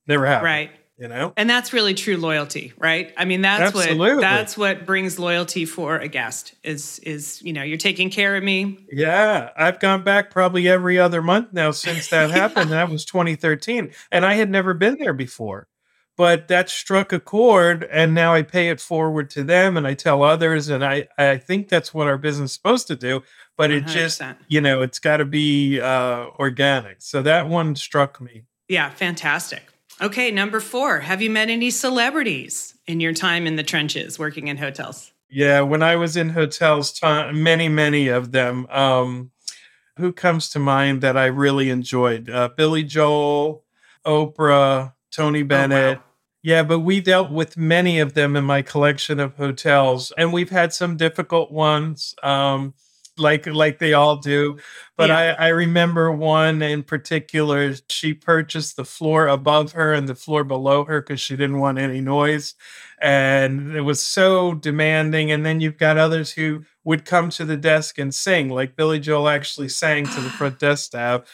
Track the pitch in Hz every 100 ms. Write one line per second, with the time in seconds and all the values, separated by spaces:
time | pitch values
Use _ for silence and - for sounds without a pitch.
0 | - 147 135 127 165 151 151 - _ -
1 | 120 120 165 - 226 247 247 240 208 190
2 | 220 180 160 151 143 147 127 - 160 160
3 | 170 - 185 185 196 208 196 196 165 160
4 | 202 285 190 202 214 214 196 190 175 190
5 | 185 170 175 175 175 180 160 185 151 160
6 | 147 135 113 - - - - 147 - -
7 | 160 151 147 - 170 147 143 165 196 190
8 | 185 202 202 196 196 190 196 190 - 139
9 | 156 185 214 180 120 - 165 180 196 190
10 | 190 202 202 185 185 180 180 185 180 180
11 | 180 170 165 202 226 180 156 143 175 165
12 | - 165 156 180 208 - 156 160 175 156
13 | - 185 170 156 165 151 - 240 151 -
14 | - 180 185 208 202 196 185 165 208 285
15 | 254 135 127 - 107 98 - _ _ _
16 | _ - 175 165 160 180 185 - - 196
17 | 196 185 - 208 240 202 170 170 - 156
18 | 165 160 165 165 156 180 170 160 - 165
19 | 160 156 139 - 139 175 190 170 139 139
20 | 170 143 143 160 165 156 147 131 139 143
21 | - - 139 127 - 190 196 170 - 156
22 | 147 139 151 143 135 - 196 247 - 123
23 | 123 131 - - - - 151 147 147 165
24 | 165 - 131 - - 151 143 131 127 -
25 | 156 151 139 151 147 143 139 135 127 131
26 | 123 120 120 - 139 123 139 135 104 -
27 | - 143 139 170 160 170 156 143 - 147
28 | 139 - 123 113 - _ - 180 143 -
29 | 180 165 151 156 - - - _ _ -
30 | 202 214 247 196 208 220 214 247 277 160
31 | 143 190 220 220 226 233 247 - 254 254
32 | 247 302 233 135 127 - - - - 165
33 | 165 165 185 170 165 156 147 160 151 -
34 | - - 151 147 147 143 143 139 - -
35 | - _ _ 135 143 143 139 156 165 170
36 | 170 165 165 165 151 - 165 151 143 -
37 | 160 151 139 151 160 165 160 151 147 147
38 | 135 123 123 131 123 127 127 135 135 131
39 | 127 123 127 _ - - - _ _ -
40 | 180 180 180 165 - 147 139 135 139 135
41 | 131 131 131 135 139 139 135 127 123 127
42 | 123 113 117 123 123 139 156 160 147 156
43 | 151 147 147 147 151 156 _ _ _ _
44 | 160 151 151 156 151 143 135 135 131 -
45 | _ - 151 147 143 139 139 139 135 131
46 | _ _ _ _ 160 165 156 170 165 196
47 | 185 185 165 156 160 165 160 170 180 160
48 | 139 151 143 143 139 139 135 147 147 143
49 | - 143 139 143 139 131 160 143 135 127
50 | 123 - 170 175 175 185 170 - 180 160
51 | 165 165 170 170 - 156 151 151 156 143
52 | - - 139 139 139 135 135 - _ _
53 | - - 151 151 156 151 156 143 160 147
54 | 151 147 143 143 147 147 - - - -
55 | 160 160 165 165 165 165 170 170 170 165
56 | 165 151 156 156 160 156 151 147 143 147
57 | - 160 - 160 151 143 139 135 - -
58 | 156 151 - 160 156 160 151 - - -
59 | 160 156 151 139 143 151 151 170 156 147
60 | 135 123 - 151 139 131 135 143 147 151
61 | 147 135 - 135 139 139 139 131 135 131
62 | 135 143 147 151 147 - - - - -
63 | 147 139 135 135 135 139 143 156 143 143
64 | - 196 190 185 180 160 151 151 156 156
65 | 156 156 151 151 156 160 156 151 156 156
66 | 160 160 151 - 156 151 - _ 160 156
67 | - 175 170 - 160 147 156 156 151 -
68 | 139 - 202 170 135 127 131 143 156 156
69 | 151 151 147 147 139 - 135 - 160 147
70 | 139 117 127 - 143 127 143 143 - 120
71 | 120 123 -